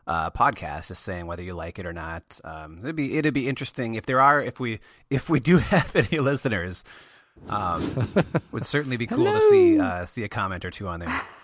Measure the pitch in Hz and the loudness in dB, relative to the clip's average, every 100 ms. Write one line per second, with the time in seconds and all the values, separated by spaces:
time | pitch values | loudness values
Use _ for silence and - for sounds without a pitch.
0 | - 82 82 - 127 - 80 73 - 90 | -6 -4 -2 0 0 0 -6 -8 -10 -10
1 | - 87 85 85 90 87 82 92 87 85 | -8 -8 -8 -8 -8 -8 -10 -10 -10 -8
2 | 160 165 - - - 156 156 117 123 160 | -10 -10 -14 -16 -14 -14 -14 -12 -8 -4
3 | 135 151 151 135 127 131 135 - 117 113 | -2 0 0 0 -2 -4 -6 -6 -6 -6
4 | - 131 139 147 123 - 123 107 - _ | 0 4 6 6 2 -4 -4 -6 -10 _
5 | - 131 - 147 127 175 - 190 - 185 | -2 -2 2 2 6 6 6 2 2 0
6 | 110 156 135 143 131 101 90 90 - - | 0 2 0 0 0 -2 -4 -8 -14 -20
7 | - _ _ _ - 104 92 82 - 135 | -20 _ _ _ -8 -4 -2 -2 -2 -2
8 | 107 196 - - - 113 - 147 143 120 | -2 0 0 -2 -4 -6 -2 0 -2 -4
9 | 117 247 370 427 427 392 359 311 - 87 | -2 2 2 6 8 8 8 6 2 -2
10 | 87 - 104 117 95 90 90 - 98 85 | -6 -6 -6 -4 -4 -4 -8 -8 -8 -6
11 | 82 82 - - | -6 -6 -8 -16